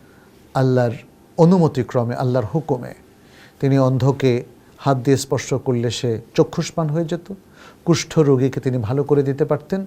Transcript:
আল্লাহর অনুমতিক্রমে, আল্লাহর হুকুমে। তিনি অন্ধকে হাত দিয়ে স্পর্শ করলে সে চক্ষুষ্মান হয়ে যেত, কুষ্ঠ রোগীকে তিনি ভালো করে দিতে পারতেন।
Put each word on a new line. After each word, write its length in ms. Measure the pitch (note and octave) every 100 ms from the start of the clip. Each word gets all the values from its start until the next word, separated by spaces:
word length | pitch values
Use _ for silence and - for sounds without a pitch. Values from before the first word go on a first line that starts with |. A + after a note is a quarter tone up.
| - - - - -
আল্লাহর 380 | C#3 C3 B2+ A#2+ A#2+ - _ _ -
অনুমতিক্রমে, 800 | E3 F#3+ D#3 - A2+ B2+ A#2 B2+
আল্লাহর 300 | C3+ B2+ A2
হুকুমে। 400 | D#3+ C3+ B2 B2+ - - _ - - - _
তিনি 200 | C#3 C3+
অন্ধকে 640 | C3 C3 C3 C3+ C3 A#2+ - - - -
হাত 200 | C#3 C3
দিয়ে 200 | B2 C3+
স্পর্শ 360 | - C3 -
করলে 380 | C3 - A#2+ A#2+
সে 300 | - A#2+ A2+ -
চক্ষুষ্মান 560 | - D3+ - D#3+ - D#3+
হয়ে 160 | D3+ E3
যেত, 280 | F3 - G3 _ - - - -
কুষ্ঠ 340 | D#3 - -
রোগীকে 400 | C#3+ C3 C3+ -
তিনি 180 | C3+ B2
ভালো 260 | G2+ C3+
করে 200 | C#3+ C#3+
দিতে 220 | C3+ C#3 D3
পারতেন। 400 | D3 - G3